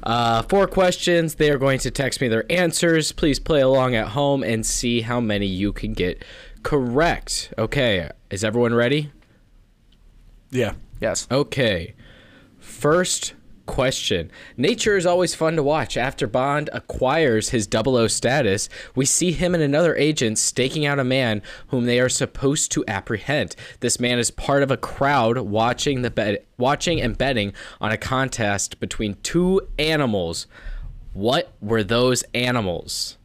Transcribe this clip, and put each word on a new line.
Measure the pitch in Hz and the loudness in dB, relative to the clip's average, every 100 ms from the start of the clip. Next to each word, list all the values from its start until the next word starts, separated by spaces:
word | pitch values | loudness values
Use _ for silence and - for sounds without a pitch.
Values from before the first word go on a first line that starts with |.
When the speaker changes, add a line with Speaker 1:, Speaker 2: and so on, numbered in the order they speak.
Speaker 1:
Uh, | - 117 117 117 | -2 0 2 0
four | 113 196 190 | 2 2 2
questions. | 190 185 180 - 170 165 - | 4 2 2 2 2 2 2
They | 151 | 2
are | 143 | 2
going | 139 131 | 2 0
to | 127 | -2
text | 110 131 - | -2 -4 -2
me | 131 | 0
their | 113 - | 0 0
answers. | 175 175 160 170 165 151 | 0 0 2 2 4 2
Please | - 165 135 | 0 0 0
play | - 156 | 0 2
along | 131 135 127 120 | 4 4 4 2
at | 104 | -2
home | 113 143 139 | 0 0 0
and | 101 110 107 | 0 -2 -2
see | - 123 120 | -2 0 0
how | 110 123 | 0 -2
many | 117 104 101 | 0 0 -2
you | 92 101 | 0 -2
can | - 107 | -2 -6
get | 110 90 - - - - - | -2 -2 -2 -10 -18 -20 -12
correct. | - 151 123 120 165 123 - - - - | -2 0 0 2 2 0 -6 -8 -8 -4
Okay. | 113 143 123 98 78 - _ | -2 0 2 0 -2 -12 _
Is | 98 | -4
everyone | 107 113 120 | -2 2 2
ready? | 117 120 147 147 - _ _ _ - _ _ _ _ - - - - _ | 4 2 0 -2 -12 _ _ _ -20 _ _ _ _ -20 -20 -20 -20 _
Speaker 2:
Yeah. | 123 110 - - - | -2 -2 -4 -14 -6
Speaker 3:
Yes. | 113 92 - | -4 -4 -2
Speaker 1:
Okay. | 127 143 - 120 92 82 - - - - - - - - | -2 0 0 0 0 -4 -14 -20 -20 -20 -20 -20 -20 -20
First | - 147 170 180 - - - - - - | -2 2 2 2 -2 -6 -12 -20 -20 -8
question. | - 131 131 - 98 80 - - - | -2 0 0 -2 -2 -4 -12 -20 -2
Nature | 143 240 - 196 | 0 2 2 2
is | 175 | 4
always | 180 180 - | 4 2 0
fun | 160 160 | 0 2
to | |
watch. | 139 156 123 - | 2 2 0 -2
After | 123 - 131 | -2 -2 -2
Bond | 120 135 147 151 | 0 0 0 -2
acquires | 120 - 110 127 151 156 113 101 | -8 -10 -2 0 4 4 2 2
his | 120 101 | -2 0
double | 113 123 127 | 0 2 2
O | 113 | 2
status, | - 120 139 117 98 - - - - | 2 0 2 2 0 -2 -10 -8 -2
we | 135 | 0
see | - 175 | 2 2
him | 160 175 | 2 0
and | 180 | 2
another | 147 143 170 - | 2 4 4 4
agent | 147 156 117 107 | 2 2 0 0
staking | - - 127 151 | -2 0 -2 0
out | 147 143 | -2 0
a | |
man | 127 131 123 107 - - - | 0 2 2 -2 -6 -18 -6
whom | 135 120 | -2 2
they | 123 | 2
are | 127 | 2
supposed | - 131 - 139 147 - | 0 -4 -2 0 0 0
to | - - | -2 -2
apprehend. | 98 - 110 - 147 98 - - - | -4 -4 -6 -2 -2 -2 -6 -18 -4
This | 120 - | -2 0
man | 123 123 | 0 0
is | 117 | 0
part | - - 139 | -4 0 2
of | 139 | 2
a | 139 | 0
crowd | - - 139 143 113 123 | -2 -2 2 4 2 0
watching | 104 101 113 123 - 135 | -2 0 0 0 -2 0
the | 120 | -2
bet-, | - 107 101 _ - | -2 -2 -2 _ -2
watching | 127 147 - 165 | 0 0 0 0
and | - - | -2 0
betting | 127 127 101 98 - - | 0 0 -2 -4 -16 -6
on | 104 | -2
a | 107 | -2
contest | - 131 131 - 107 101 - - | -2 -2 -2 0 0 0 -4 -6
between | 104 - 110 101 | -8 -4 -4 -4
two | - 170 180 190 - - | -2 0 2 2 0 -4
animals. | 151 156 135 101 85 85 - - - - - - - | 0 2 2 0 -2 -4 -10 -14 -12 -10 -12 -14 -14
What | - 104 139 - - | -4 0 0 -2 -10
were | 104 113 | -2 -2
those | 98 117 127 127 - | 2 2 2 2 -2
animals? | - 123 123 98 82 - - - - | -2 0 0 0 -4 -6 -8 -8 -12